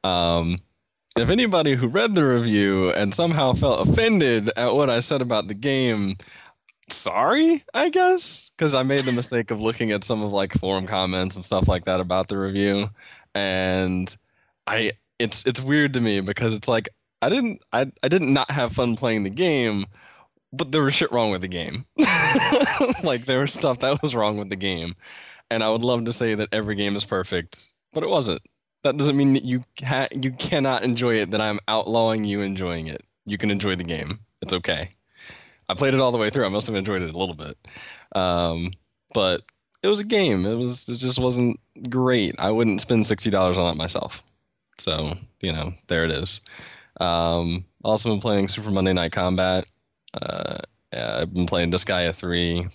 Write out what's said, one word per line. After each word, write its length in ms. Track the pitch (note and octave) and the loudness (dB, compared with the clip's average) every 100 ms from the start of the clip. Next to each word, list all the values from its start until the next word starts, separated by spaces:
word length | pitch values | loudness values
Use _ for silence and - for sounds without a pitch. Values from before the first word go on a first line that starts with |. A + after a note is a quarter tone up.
Um, 560 | F#2+ F2+ E2+ E2+ E2 F2+ - _ _ _ _ - | -2 0 2 2 0 -2 -6 _ _ _ _ -2
if 140 | A#2 | 2
anybody 460 | G3 A#3+ F3+ D3 C3 | 2 2 2 2 2
who 120 | B2 | 2
read 280 | D#3+ A#3 F#3+ | 2 2 4
the 100 | C#3+ | 4
review 640 | A#2+ A#2 G#2 G2+ F#2+ F#2 | 4 4 4 4 4 2
and 220 | - G2+ | 2 2
somehow 400 | F#2+ E3+ D#3+ C3+ | 2 2 2 2
felt 340 | B2 C#3+ A#2 F2 | 2 2 2 4
offended 640 | - A3+ G#3+ C#3 A#2 G#2 - | 4 4 4 4 2 0 0
at 160 | A#2+ B2 | 2 2
what 140 | C#3+ | 4
I 100 | A#2 | 2
said 220 | A#2 C#3+ | 2 0
about 260 | B2 A2+ F#2+ | 0 -2 -2
the 60 | |
game, 640 | G#2 C3+ C3+ B2+ A2 G2 F#2+ - - - _ _ _ - | -4 -2 2 2 2 -2 -4 -10 -20 -20 _ _ _ -4
sorry, 720 | - - F2+ C3 C4 D#4+ D#4+ - | 0 0 2 2 4 4 2 -2
I 160 | A3+ D#4+ | -2 2
guess, 640 | E4+ F4+ F#4 - - - - | 4 4 4 0 -4 -8 -2
'cause 160 | D#3 | 0
I 100 | C#3 | 2
made 180 | C3 C#3 | 2 2
the 100 | C3 | 2
mistake 400 | A#2+ A#2+ A#2+ A2 | 0 0 -2 -2
of 100 | A2 | -2
looking 300 | A2 A2+ A2+ | -2 0 -2
at 120 | G#2 | 0
some 180 | - A2 | 0 -2
of, 80 | G#2 | 0
like, 220 | G2+ F#2+ | 0 0
forum 340 | - F#2 F#2+ F#2+ | 0 0 -2 -2
comments 480 | G2+ F#2 F#2 F#2 F#2+ | -2 0 0 -2 -2
and 100 | F2+ | -2
stuff 220 | G2 F2+ | 0 2
like 180 | F#2 E2+ | 0 0
that 140 | F#2 | -2
about 280 | F2+ F#2 F#2+ | 0 0 -2
the 100 | G2 | -2
review, 520 | G2 G2 G2+ G2 G#2 - - - _ G2+ | -2 0 2 2 -2 -8 -20 -20 _ -4
and 800 | G2 F#2 F#2 F#2 F#2 F#2 F#2 - _ _ _ _ - | -2 0 0 0 0 -2 -4 -8 _ _ _ _ -4
I, 260 | G#2+ A2 - _ - | -2 -2 -4 _ -4
it's, 260 | A2+ - - | -2 -2 -2
it's 140 | B2+ | -2
weird 320 | C3 D3 D3 | 0 2 2
to 60 | C3 | 2
me 200 | A2+ G2+ | 0 0
because 320 | F#2+ G2+ A#2 | -2 -2 -2
it's 140 | G#2+ - | 0 2
like, 220 | A2+ G#2 _ _ - | 0 0 _ _ -4
I 80 | B2 | 0
didn't, 320 | A#3 A#3+ - - | 0 -2 -6 -4
I, 200 | A2+ C3+ - | -2 -2 -2
I 40 | C3 | 0
didn't 260 | F3+ C#3+ | 2 4
not 180 | C3+ C3 | 2 2
have 220 | C#3+ A#2+ | -2 -2
fun 220 | - B2 A2+ | 0 -2 0
playing 280 | B2 A2 | 0 0
the 60 | G2 | -2
game, 560 | G#2+ F3+ D3 A#2 G#2 G2 - - - _ _ _ | -2 0 2 0 -2 -6 -10 -20 -20 _ _ _
but 200 | C3 D3+ | -8 -2
there 120 | D#3 | 0
was 100 | C#3 | 2
shit 180 | C#3 D#3+ | 2 0
wrong 200 | A#2+ A2+ | 2 2
with 100 | F#2+ | 0
the 60 | F#2 | -4
game. 380 | F2+ E2 A2 C#3 - | -6 -8 -10 -8 0
<laughs> 80 | D#4 - A5 A5+ A#5+ D4 - - B3+ C4 | 2 4 4 4 4 2 2 0 0 0
Like, 220 | E3+ B2 B2 | 0 -2 0
there 160 | C3 | 0
was 120 | C#3 | 0
stuff 260 | - D3+ B2 | 0 -2 0
that 220 | C3 D3 | 0 0
was 140 | D3+ B2 | -2 0
wrong 220 | G#2 G#2 | 0 0
with 120 | G2+ | -4
the 60 | G2 | -4
game, 400 | G2 F2+ E2+ F2+ - - - - - | -4 -4 -6 -10 -16 -20 -20 -18 -6
and 120 | A2+ | -2
I 60 | A2 | 0
would 140 | A2+ | 0
love 220 | A#2+ A#2+ A#2 | 2 0 0
to 80 | |
say 200 | A#2 A#2 G#2+ | -2 0 -2
that 140 | G#2+ | -2
every 220 | G#2+ G#2 G2+ | -2 -2 -2
game 200 | G2+ G2+ | -2 -2
is 100 | - | -2
perfect, 680 | G2 F#2 F#2 E2+ - - _ _ | -4 -2 -4 -6 -12 -20 _ _
but 100 | D#3 | -6
it 60 | - | 0
wasn't. 320 | D#3+ A#2 E2 _ _ _ _ | 0 0 -4 _ _ _ _
That 140 | C#3+ C#3+ | -2 0
doesn't 180 | C#3+ C#3 | 2 4
mean 180 | C#3 | 4
that 100 | C3+ | 4
you 200 | B2+ B2+ B2 - | 2 -4 -4 -10
ca-, 300 | C3 C3+ C3+ | -4 -2 -2
you 200 | C3+ C3 | -4 -6
cannot 520 | B2+ - D#3+ C3+ C3 | -4 -2 0 0 0
enjoy 340 | B2 A#2 B2 A2+ | 0 0 2 0
it, 120 | F#2+ | 0
that 100 | G#2 | 0
I'm 180 | G#2+ G#2 - | -2 -2 -2
outlawing 560 | A2 - A2 A2+ A2 G#2 | -2 0 2 2 2 -2
you 160 | G2+ | -2
enjoying 460 | G2 F#2+ F2+ E2+ D#2+ | -2 -4 -4 -4 -6
it. 160 | D2+ - _ - | -10 -16 _ -8
You 120 | G2+ | -4
can 140 | G#2+ | 0
enjoy 240 | G2+ G2+ F2+ | 0 0 -2
the 80 | |
game. 360 | E2+ D#2+ C#2+ G2+ - - | -4 -6 -6 -10 -14 -14
It's 100 | - | -4
okay. 380 | F#2 - D#2+ F2 _ _ _ - - - _ - | -4 -2 -4 -4 _ _ _ -20 -20 -20 _ -8
I 60 | F#2 | -2
played 180 | C#3 | 2
it 60 | C3 | 2
all 120 | B2+ | 2
the 60 | A#2+ | 2
way 120 | G#2+ | 0
through. 140 | C3 G#2+ | 2 0
I 40 | |
must 160 | G2+ G#2 | 0 -2
have 80 | G#2 | -2
enjoyed 280 | F#2+ G2 | -2 -2
it 100 | E2+ | -4
a 40 | E2 | -4
little 180 | F#2 D#2 | -4 -6
bit. 200 | D2+ - - - - - - G2 | -12 -16 -20 -20 -20 -20 -8 -2
Um, 560 | F#2 F2 F2 E2 F2 G2 _ _ _ | 0 2 0 -2 -4 -8 _ _ _
but 300 | A#2 F#2+ F2 - _ _ _ | 0 0 0 -6 _ _ _
it 40 | F#3+ | -2
was 120 | G#3 | 0
a 60 | G#3 | 0
game. 400 | A3 F3+ G2 F#2 | 2 2 2 0
It 80 | A#2 | -2
was, 340 | B2 B2 - | -2 -4 -6
it 60 | A#2+ | -4
just 240 | B2+ B2+ | -2 0
wasn't 400 | B2+ B2 B2 - _ - B2 | 0 2 0 0 _ -16 -6
great. 460 | B2+ B2+ B2 G2 - | 0 2 2 0 0
I 100 | F#2+ | 0
wouldn't 320 | A2 A#2 F#2+ | 2 2 0
spend 240 | - A#2 G#2 | 2 2 2
sixty 240 | G#2+ A2+ | 0 0
dollars 300 | G2 F#2 F2+ | 2 4 2
on 120 | F2 | 0
it 60 | D#2 | -2
myself. 460 | E2 - - - _ _ _ _ _ - | -2 -4 -6 -12 _ _ _ _ _ -10
So, 360 | - D#2 D#2 E2+ - _ | -4 -2 -4 -6 -12 _
you 100 | F#2+ | -6
know, 220 | D#2 D#2 F2+ - | -4 -6 -8 -4
there 160 | E2+ E2 | 0 0
it 60 | |
is. 300 | D2 F2 - - - - - - - | -2 -4 -6 -10 -20 -20 -20 -18 -4
Um, 680 | F2+ E2+ E2+ E2+ E2+ F2 F2+ _ | -2 0 2 0 0 -4 -6 _
also 260 | A2 A2 A#2 | 0 0 2
been 120 | G#2 | 0
playing 260 | A2+ G#2 G2 | 0 0 0
Super 240 | - G#2+ | -2 -2
Monday 220 | F#2+ F#2+ | 0 2
Night 180 | F#2 E2 | 2 0
Combat. 540 | - F2+ F#2 F#2 F#2 - _ _ _ _ - | -2 0 2 2 0 -2 _ _ _ _ -12
Uh, 380 | - - - - - _ _ | -8 -8 -8 -10 -12 _ _
yeah, 300 | A#1 A#1 A1 | -8 -6 -4
I've 120 | E2 | -4
been 140 | F2+ F2 | -2 -2
playing 240 | F2+ E2+ | 0 0
Disgaea 420 | F2 - F#2 F2 | 0 0 0 0
three, 540 | D#2+ F2+ F2 F2 E2+ F2+ | -2 -4 -2 0 -2 -4